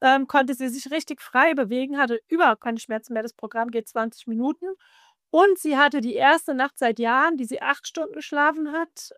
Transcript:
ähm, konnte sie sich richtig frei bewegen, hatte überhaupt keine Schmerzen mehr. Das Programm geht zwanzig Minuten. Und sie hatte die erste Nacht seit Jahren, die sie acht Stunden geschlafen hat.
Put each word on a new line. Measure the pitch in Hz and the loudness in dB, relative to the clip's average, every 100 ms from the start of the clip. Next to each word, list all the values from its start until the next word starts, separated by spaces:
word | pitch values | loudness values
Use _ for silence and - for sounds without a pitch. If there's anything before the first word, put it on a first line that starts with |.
ähm, | 262 269 262 | 2 2 2
konnte | 277 262 | 0 0
sie | 254 254 | -2 -6
sich | 262 269 | -8 -6
richtig | 311 - 285 | -6 -6 -12
frei | - 254 320 | -4 2 2
bewegen, | 285 208 254 269 285 | 2 -2 -2 -4 -2
hatte | 254 226 - | -2 -2 -2
überhaupt | 330 302 214 | 2 2 2
keine | 240 226 | -4 -8
Schmerzen | - 220 220 | -6 -8 -6
mehr. | 220 | -8
Das | 226 | -8
Programm | - 214 233 233 | -10 -10 -6 -4
geht | 226 220 | -4 -6
zwanzig | 233 226 - - | -6 -6 -8 -8
Minuten. | 226 262 330 370 381 _ _ _ _ - | -4 -2 -4 -8 -12 _ _ _ _ -2
Und | 311 403 370 | 4 4 4
sie | 302 269 | 0 2
hatte | 285 285 | 2 2
die | 233 | -4
erste | 233 269 320 - | 2 4 4 0
Nacht | 254 277 - | -2 -2 0
seit | 240 226 | -2 0
Jahren, | 233 262 320 294 | 0 2 2 0
die | |
sie | 233 - | -6 -6
acht | - 285 - | -4 -4 -6
Stunden | 330 320 | -8 -8
geschlafen | 302 - 294 294 311 302 | -10 -6 0 0 0 -4
hat. | 320 330 - - | -4 -6 -10 -20